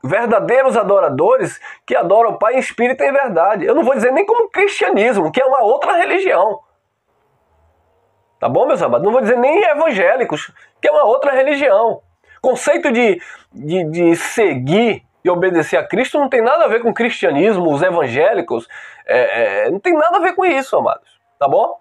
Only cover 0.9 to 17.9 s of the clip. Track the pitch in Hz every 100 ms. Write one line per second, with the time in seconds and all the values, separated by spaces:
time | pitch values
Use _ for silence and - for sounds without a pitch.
0.9 | 196 165 131 175 262 165 - - - -
1.9 | 254 175 208 233 - 214 262 - - 247
2.9 | 262 277 269 262 165 180 220 - 262 226
3.9 | 269 233 269 403 466 440 - 403 - 381
4.9 | 339 226 208 156 196 262 262 214 277 -
5.9 | 349 370 349 381 302 214 196 _ _ _
6.9 | _ _ _ _ _ _ _ _ _ _
7.9 | _ _ _ _ _ 120 143 269 247 143
8.9 | 120 196 240 214 247 254 339 381 294 330
9.9 | 208 180 254 240 151 - _ _ _ -
10.9 | 302 240 269 277 262 269 277 277 202 226
11.9 | 208 _ _ _ - 262 240 - 349 302
12.9 | 233 233 180 - - _ - 143 180 160
13.9 | 165 170 165 - - 202 135 127 185 233
14.9 | - _ _ 185 175 185 170 151 175 -
15.9 | 190 254 302 269 262 226 311 294 220 226
16.9 | 202 233 - 185 143 196 196 175 143 180